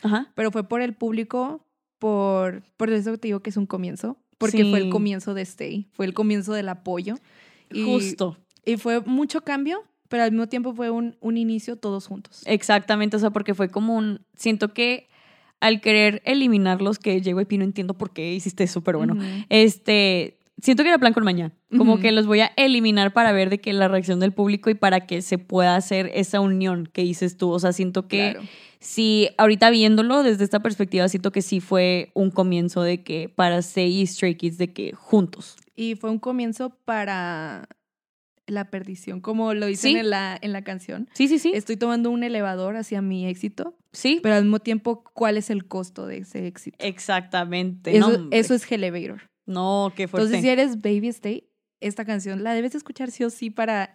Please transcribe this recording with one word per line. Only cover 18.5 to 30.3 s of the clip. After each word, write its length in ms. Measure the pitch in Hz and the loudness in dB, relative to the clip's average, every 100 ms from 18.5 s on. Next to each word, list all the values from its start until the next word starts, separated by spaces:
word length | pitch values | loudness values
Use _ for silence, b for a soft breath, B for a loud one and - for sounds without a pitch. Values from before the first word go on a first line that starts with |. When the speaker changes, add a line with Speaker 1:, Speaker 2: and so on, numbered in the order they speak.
| - 180 | -2 -2
Speaker 1:
eso, 160 | 180 | 0
pero 140 | 170 156 | -2 0
bueno, 140 | 233 | 0
Speaker 2:
Ujú. 100 | 214 190 190 208 | -2 -4 -8 2
Speaker 1:
este, 880 | 220 220 202 - 208 196 180 - - _ - | 6 6 4 2 4 4 2 -2 -10 _ -2
siento 220 | - 254 | 4 4
que 60 | 320 | 6
era 100 | 330 | 6
plan 140 | 247 | 4
con 100 | 226 | 4
maña, 300 | 208 175 165 - _ 240 | 2 0 -2 -8 _ 4
como 180 | 220 | 6
Speaker 2:
Ujú. 80 | 220 | 6
Speaker 1:
que 80 | 226 | 4
los 160 | 220 208 | 4 4
voy 140 | 214 | 4
a 100 | 220 - | 4 4
eliminar 580 | 269 240 226 208 196 | 4 4 4 4 4
para 180 | 233 226 | 4 4
ver 180 | 196 190 | 4 2
de 100 | 196 | 0
qué 140 | 208 | -2
la 140 | 196 190 | 2 2
reacción 320 | 190 180 180 | 2 0 2
del 120 | 190 | 2
público 360 | 190 202 202 220 | 2 0 0 0
y 60 | 214 | 2
para 320 | 196 185 185 | 2 2 0
que 140 | 175 | -6
se 140 | 185 180 | -4 -4
pueda 360 | - 185 180 180 | 0 2 4 2
hacer 360 | 185 190 185 | 0 -2 -2
esa 260 | - 185 202 | -2 -2 0
unión 480 | 196 190 190 175 160 | 0 2 0 -2 -4
que 100 | - | -2
dices 340 | 180 170 180 180 | -2 -2 -4 -2
tú, 120 | 180 | -2
o 100 | 175 | 0
sea, 140 | 180 | 0
siento 340 | 180 185 185 185 | 0 -2 -2 -2
que 260 | 202 202 | -2 -2
Speaker 2:
Claro. 140 | - 208 B B B | -4 -12 B B B
Speaker 1:
sí, 500 | - - 220 214 202 - | -8 0 2 4 2 4
ahorita 320 | 214 214 226 | 4 8 6
viéndolo 500 | 233 214 214 233 277 | 6 6 4 4 2
desde 200 | 262 | 2